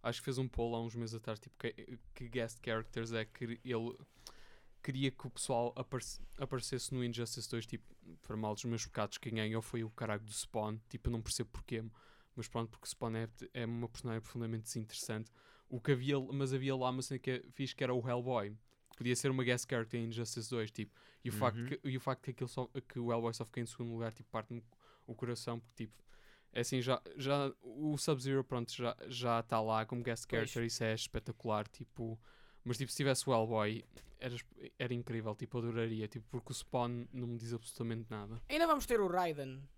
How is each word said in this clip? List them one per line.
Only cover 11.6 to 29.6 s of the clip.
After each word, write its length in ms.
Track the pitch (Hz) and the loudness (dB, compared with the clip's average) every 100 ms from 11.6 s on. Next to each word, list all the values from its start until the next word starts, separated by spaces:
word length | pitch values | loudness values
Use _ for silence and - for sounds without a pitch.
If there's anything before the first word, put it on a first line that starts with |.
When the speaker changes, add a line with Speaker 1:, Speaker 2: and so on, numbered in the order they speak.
| - 117 110 - - - - | -4 -4 -4 -10 -20 -20 -14
Speaker 1:
mas 140 | - 113 | -8 -4
pronto, 220 | 120 113 | -2 -2
porque 160 | - - | -6 -10
o 20 | |
Spawn 260 | - 117 | -2 0
é, 140 | 113 113 - - | 0 -2 -6 -8
é 140 | 123 117 | -4 -2
uma 220 | 117 117 | 0 -4
personagem 340 | - 123 113 | -4 -2 -2
profundamente 420 | 110 120 113 113 | -4 -4 -2 -2
desinteressante. 640 | 110 120 107 - - 110 110 - - - _ | -2 -4 -4 -6 -4 -4 -4 -12 -20 -20 _
O 140 | 123 | -4
que 120 | 127 | 4
havia, 280 | 131 131 139 | 4 4 2
mas 320 | 131 139 135 | 2 0 2
havia 240 | 131 135 135 | 2 2 2
lá 140 | 127 | 2
uma 100 | 127 | 2
cena 180 | 131 131 | -2 -2
que 120 | - | 0
é 120 | 127 - | -2 -4
fixe, 240 | - 131 | -4 -4
que 80 | - | 0
era 100 | 131 | 2
o 140 | 123 120 | 2 2
Hellboy, 420 | 123 123 123 101 110 _ _ _ | 0 2 2 2 -4 _ _ _
que 80 | - | -4
podia 180 | 120 123 | 2 4
ser 140 | 139 | 4
uma 120 | 131 | 4
guest 260 | 123 123 - | 4 4 2
character 300 | 123 113 120 | 0 0 -2
em 60 | |
Injustice 440 | 117 113 117 - 110 | -2 -2 -2 -4 -2
dois, 220 | 120 107 | -2 -2
tipo, 220 | - 104 - - - | -4 -8 -8 -20 -6
e 60 | 123 | -4
o 20 | |
facto 260 | 107 123 110 | 4 4 4
Speaker 2:
Uhum. 80 | 120 | -2
Speaker 1:
que, 140 | 147 | -2
e 140 | 143 127 | -2 0
o 40 | |
facto 220 | 135 127 | 0 -2
que 80 | - | -2
aquilo 180 | 123 127 | -4 -4
só, 180 | - 123 135 - | -2 -4 -4 -6
que 120 | 127 | -4
o 120 | 120 | 2
Hellboy 220 | 117 117 | 2 2
só 120 | 113 | 0
fica 160 | 113 - | -4 -4
em 60 | 117 | -4
segundo 240 | - 117 | -4 -4
lugar, 220 | 113 113 | -2 -2
tipo, 160 | 110 113 | -4 -6
parte-me 320 | 113 110 120 110 - - - - | -6 -4 -8 -10 -20 -20 -20 -14
o 80 | |
coração, 440 | 120 120 120 - 117 | -4 -2 -2 -2 -4
porque, 280 | - - 110 | -6 -8 -8
tipo, 180 | - - - - - _ | -8 -20 -20 -20 -20 _
é 80 | - | 0
assim, 200 | 120 131 | 2 4
já, 200 | 120 127 - 82 | 4 4 2 -4
já, 340 | 135 143 139 - | 4 4 4 -2
o 340 | 123 117 151 147 | -12 -2 0 2
Sub-Zero, 480 | - 143 131 135 | 4 4 4 4
pronto, 280 | 127 127 120 | 4 0 0
já, 240 | - 120 - 80 | 0 0 0 -6
já 340 | 123 120 117 | 0 4 4
tá 180 | 113 113 | 6 4